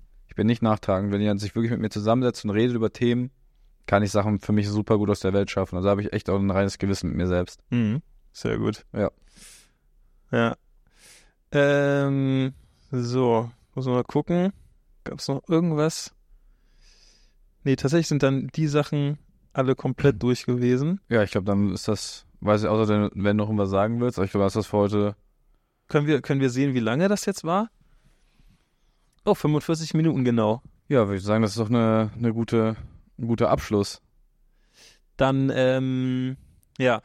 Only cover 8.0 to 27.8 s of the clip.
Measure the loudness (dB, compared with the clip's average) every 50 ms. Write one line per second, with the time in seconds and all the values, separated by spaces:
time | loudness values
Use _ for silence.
8 | -6 _ -18 _ _ _ _ -8 -6 -4 -2 -2 -2 -4 -4 -6 -10 _ -4 -2
9 | -2 -2 -4 _ _ _ _ -20 -20 -20 -20 -20 -20 _ _ _ _ _ _ _
10 | _ _ _ _ _ _ -2 0 0 0 -2 -6 _ _ _ _ _ _ _ _
11 | -20 -20 -20 -20 _ _ _ _ _ _ 0 2 4 4 4 2 2 2 0 0
12 | 0 0 0 0 0 0 0 0 0 -2 -6 -10 -18 _ _ _ _ _ -6 -4
13 | -4 -2 0 0 2 2 2 2 0 -2 -8 _ _ _ _ -6 -4 0 0 0
14 | -2 0 -2 -2 -2 0 0 0 0 -2 -4 -6 -14 _ _ _ _ _ _ _
15 | _ -12 -12 -8 -6 -6 -6 -6 -2 0 0 2 2 2 0 0 0 0 -2 -4
16 | -10 -14 -18 _ _ _ -20 -20 _ _ _ _ _ _ _ _ _ _ _ _
17 | _ _ _ _ _ _ _ _ _ _ _ _ -2 0 0 0 2 2 2 2
18 | 2 0 0 2 2 2 2 0 -2 -4 -4 -2 -2 0 0 0 0 0 -2 -2
19 | -2 -2 -4 -6 -10 _ _ _ _ _ -4 -2 0 0 0 0 -2 -4 -2 2
20 | 2 2 2 2 0 -2 -2 -2 -2 -2 -2 0 2 2 2 2 0 -2 -4 -4
21 | -4 0 0 2 2 2 0 -2 -2 0 0 2 0 0 -2 -4 -4 -4 -4 -4
22 | -6 -10 -14 -16 -20 -20 -18 -6 0 0 2 2 2 0 2 2 2 2 2 2
23 | 0 0 -2 -2 0 0 2 0 0 0 0 0 0 0 0 0 0 0 0 -2
24 | -2 -2 -2 -2 -2 -2 0 0 0 2 0 -2 -4 0 0 2 2 2 2 0
25 | 0 -2 -4 -8 _ _ _ _ _ _ _ _ _ _ _ _ _ -2 0 0
26 | 2 2 2 0 0 -2 0 0 0 0 0 0 0 0 0 0 0 0 0 0
27 | 0 0 0 -2 -2 -6 -6 -6 -4 -4 -2 -2 -2 -4 _ _